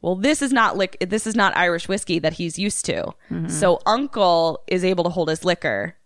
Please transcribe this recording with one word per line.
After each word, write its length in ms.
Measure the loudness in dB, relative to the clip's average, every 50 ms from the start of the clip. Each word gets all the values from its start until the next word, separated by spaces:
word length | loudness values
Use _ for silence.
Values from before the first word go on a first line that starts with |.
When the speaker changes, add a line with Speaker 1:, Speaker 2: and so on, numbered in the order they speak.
Speaker 1:
Well, 140 | -2 -2 -2
this 260 | 0 2 0 2 2
is 100 | 0 0
not 260 | 2 4 2 2 2 0
lic-, 200 | -2 -2 -2 -4
this 260 | -4 -2 -2 -2 -2
is 100 | -2 0
not 200 | 2 2 2 4
Irish 320 | 2 2 2 0 -2 -2 -4
whiskey 320 | -4 -4 -2 -2 -4 0
that 140 | 0 -2 -2
he's 260 | -2 -6 -6 -4 -4
used 260 | -4 -4 -2 -4 -4
to. 180 | -4 -4 -4 -4 -6 -8 -12 _ -10
Speaker 2:
Mm-hmm. 160 | -6 -6 -4 -4
Speaker 1:
So 320 | -2 2 4 4 4 4 4
Uncle 760 | 2 2 2 0 -4 0 2 4 4 4 4 2 2 0 -4 -4 -2
is 160 | -2 0 2
able 200 | 2 2 2 0
to 40 | -2
hold 200 | 0 -2 0 0
his 160 | -2 -2 0
liquor 500 | -2 -2 0 0 -2 -2 -2 -4 -6 -8 _ _